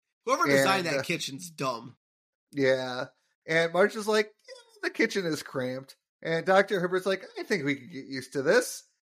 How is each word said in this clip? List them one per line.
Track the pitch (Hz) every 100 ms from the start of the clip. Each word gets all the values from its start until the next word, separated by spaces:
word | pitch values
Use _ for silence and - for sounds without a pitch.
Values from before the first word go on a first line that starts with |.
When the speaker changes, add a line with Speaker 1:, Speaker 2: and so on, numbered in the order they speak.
| _ _ -
Speaker 1:
Whoever | 285 294
designed | 139 135 190 175
Speaker 2:
And, |
Speaker 1:
that | 139
Speaker 2:
uh, |
Speaker 1:
kitchen's | 139 160 - 135 -
dumb. | - 139 117 123 - _ _ _ _ _
Speaker 2:
Yeah. | 143 131 131 127 127 - _ _ _ -
And | 160 165
Marge | 175 202 226
is | 208
like, | 214 214 _ -
"Yeah, | 508 466 440
the | 381
kitchen | - 226 196 175
is | 147
cramped." | - 135 127 131 139 - _ _
And | 156 165 170
Doctor | 190 196 202
Hibbert's | 175 185 190
like, | 190 175 -
"I |
think | - 202
we | 143 139
can | 120
get | 135 135
used | 135 123
to | 143
this." | 139 226 - - - _